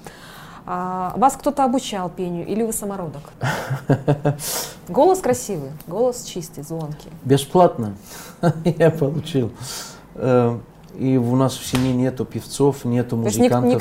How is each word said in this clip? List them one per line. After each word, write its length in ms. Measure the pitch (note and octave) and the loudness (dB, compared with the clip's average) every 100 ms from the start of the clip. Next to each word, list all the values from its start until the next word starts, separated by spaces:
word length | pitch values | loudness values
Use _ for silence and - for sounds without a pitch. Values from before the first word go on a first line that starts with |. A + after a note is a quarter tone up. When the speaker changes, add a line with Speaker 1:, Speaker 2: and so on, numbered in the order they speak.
| - - - - - - - | -20 -20 -20 -20 -20 -16 -8
Speaker 1:
А, 480 | F3+ F#3 F#3 F#3 F#3+ | -6 -4 -4 -4 2
вас 180 | C4 C4 | 2 2
кто-то 280 | D4 C#4 C4 | -2 0 2
обучал 440 | B3+ - G3+ F3+ | 0 -2 -4 -6
пению 380 | F3+ F3+ E3+ - | -6 -6 -4 -4
или 160 | G3+ | -2
вы 80 | A3+ | -2
самородок? 480 | A3 G3+ G3 E3 C#3 - - B2+ E3 - C3+ - | -4 -6 -6 -8 -10 -16 -6 -4 -4 -4 -4 0
Speaker 2:
<laughs> 500 | C3+ - C#3+ D3 C#3+ - - - - - | 0 2 0 0 -2 -4 -6 -8 -12 -2
Speaker 1:
Голос 320 | G3 E4 F#4 | 4 6 4
красивый, 520 | B3 B3 - F3 C3+ D#3 - | 2 -2 -2 -6 -6 -12 -8
голос 360 | F#3+ B3+ B3 | -2 -2 -2
чистый, 400 | - F3+ D#3+ - | -8 -10 -10 -12
звонкий. 460 | D3 E3 D3+ D3+ - - B2 | -10 -8 -8 -10 -14 -8 2
Speaker 2:
Бесплатно 680 | C3+ - F3+ F3 A#2+ G#2+ G2 - - - - | 2 4 6 6 4 -6 -8 -14 -18 -18 -2
<laughs> 220 | E3+ - F3 D#3+ | 0 2 0 4
я 100 | E3 | 4
получил. 600 | D#3+ C#3 D#3+ - C3+ A2+ - - - - - - - | 4 0 -2 -2 -2 -2 -4 -12 -12 -12 -16 -18 -4
Э, 420 | C3 B2 A#2+ A#2 - - - - | 2 4 4 0 -8 -20 -18 -4
и 200 | C3 C3 | 2 2
у 180 | A#2+ C3 | 4 4
нас 200 | C3 - | 2 0
в 80 | - | -2
семье 280 | C3 C3 | 0 2
нету 300 | B2 C3 B2+ A2 | 2 0 -2 -6
певцов, 600 | A2+ - - C#3 C#3 B2 | -8 -6 2 2 2 0
нету 320 | A#2+ A#2+ A2+ | 0 0 0
Speaker 1:
То 80 | A2+ | 0
есть 120 | G#3+ | 4
ник-, 120 | B3 | 4
Speaker 2:
музыкантов. 220 | B3 B3 B3 | 4 4 2